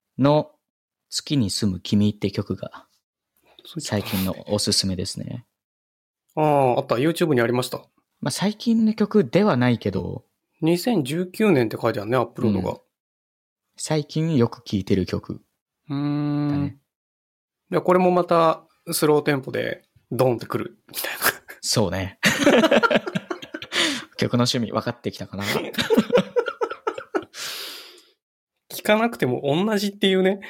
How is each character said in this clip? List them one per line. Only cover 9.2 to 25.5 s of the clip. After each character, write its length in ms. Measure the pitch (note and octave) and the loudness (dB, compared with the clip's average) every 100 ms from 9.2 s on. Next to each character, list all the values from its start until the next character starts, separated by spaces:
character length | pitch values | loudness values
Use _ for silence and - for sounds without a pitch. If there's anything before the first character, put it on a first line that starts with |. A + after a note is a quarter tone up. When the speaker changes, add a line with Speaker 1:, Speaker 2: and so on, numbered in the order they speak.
Speaker 1:
で 180 | C#3+ F3 | 2 2
は 140 | G#3 C3 | 4 4
な 140 | B2 | 4
い 80 | A#2 | 2
け 120 | G#2 | 0
ど、 360 | F#2+ F#2 - _ _ _ - | -4 -6 -10 _ _ _ -2
Speaker 2:
二 140 | D#3 E3+ | 0 2
千 260 | B3+ G#3 | 2 0
十 220 | B2+ E3 F#3 | -2 -4 -6
九 240 | - G#3+ | 0 4
年 160 | C#3+ A2 | 4 2
っ 20 | |
て 80 | A#2 | 0
書 100 | A#2 | -2
い 20 | |
て 80 | G#2 | -2
あ 40 | |
る 60 | G2+ | 0
ね、 60 | B2+ | 0
ア 60 | |
ッ 40 | A#2 | 0
プ 140 | - | 0
ロ 80 | G#2+ | 0
ー 60 | |
ド 80 | G2 | 0
が。 80 | F#2+ | -2
Speaker 1:
う 40 | - | -6
ん。 20 | _ _ _ _ _ _ _ _ _ - | _ _ _ _ _ _ _ _ _ -14
最 300 | - D#3 D3 | -4 -4 -2
近 300 | D#3 D#3+ C#3+ | -4 0 2
よ 120 | A#2 | 2
く 140 | - | -2
聴 160 | - G2 | -6 -4
い 80 | - | 0
て 100 | F#2+ | 0
る 80 | |
曲 380 | F#2 - - - _ _ _ _ - | 0 -4 -6 -12 _ _ _ _ -8
Speaker 2:
う 40 | |
ー 0 | |
ん。 540 | C#3 D3 D3 D3 D3 D3 | -4 -2 -2 -2 -2 -2
Speaker 1:
だ 80 | C#3+ | -2
ね。 220 | - - _ _ _ _ _ _ _ _ - | -4 -8 _ _ _ _ _ _ _ _ -4
Speaker 2:
で、 140 | F3 | -2
こ 100 | - | 4
れ 60 | F3+ | 4
も 120 | F3+ | 6
ま 140 | F3+ | 4
た 420 | F3 E3+ E3 - _ _ - | 4 4 4 2 _ _ -8
ス 160 | D#3+ D3+ | 0 4
ロ 120 | D3 | 4
ー 40 | |
テ 120 | D3 | 2
ン 80 | C#3 | -2
ポ 100 | C3+ | -2
で 320 | A#2 A#2 - _ _ - | -6 -4 -8 _ _ -10
ド 160 | B2 B2+ | 0 2
ン 100 | A2+ | 2
っ 20 | |
て 80 | - | -4
く 100 | A#2 | -6
る 220 | - - _ | -6 -12 _
み 60 | |
た 160 | - - | -10 -10
い 20 | |
な。 60 | - - - - - | -4 -4 -4 -16 -12
Speaker 1:
そ 280 | - B2 F#2+ | -4 0 0
う 20 | |
ね。 280 | F#2+ F#2+ - - B3+ C#4 A#3+ D4+ A#3 - - - - | -2 -6 -2 -2 2 4 4 4 4 4 0 -2 -8
<laughs> 1000 | - F4 - - - - D#4+ B3+ - - | -8 -12 -10 -16 -8 -2 -2 -2 -10 -4
曲 220 | A#2 B2 | 0 2
の 60 | |
趣 140 | A#2+ B2+ | 0 0
味 140 | A2 | -2
分 80 | A2 | -4
か 120 | A#2+ | -6
っ 100 | - | -8
て 80 | G#2+ | -8
き 80 | - | -10
た 80 | G2 | -12
か 100 | F#2+ | -8
な。 80 | |
Speaker 2:
<laughs> 40 | G2+ | -4